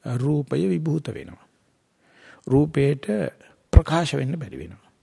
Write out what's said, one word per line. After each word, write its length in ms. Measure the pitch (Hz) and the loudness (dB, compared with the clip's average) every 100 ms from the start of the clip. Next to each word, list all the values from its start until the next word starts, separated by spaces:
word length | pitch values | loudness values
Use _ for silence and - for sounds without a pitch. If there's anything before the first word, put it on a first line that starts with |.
| - | -4
රූපය 600 | 120 135 147 139 139 190 | -2 0 0 0 0 0
විභූත 400 | 175 160 156 143 | 0 0 -2 -4
වෙනවා. 400 | - - - _ _ _ _ _ _ _ _ - - | -12 -14 -20 _ _ _ _ _ _ _ _ -20 -18
රූපේට 640 | - 131 156 147 139 143 - 208 - - - _ _ | 0 2 2 2 0 0 -2 -2 -4 -8 -20 _ _
ප්‍රකාශ 420 | - 160 160 165 143 | 4 6 0 0 -2
වෙන්න 200 | 135 165 | -4 -6
බැරි 220 | 143 67 | -8 -12
වෙනවා. 340 | 85 95 _ _ | -14 -16 _ _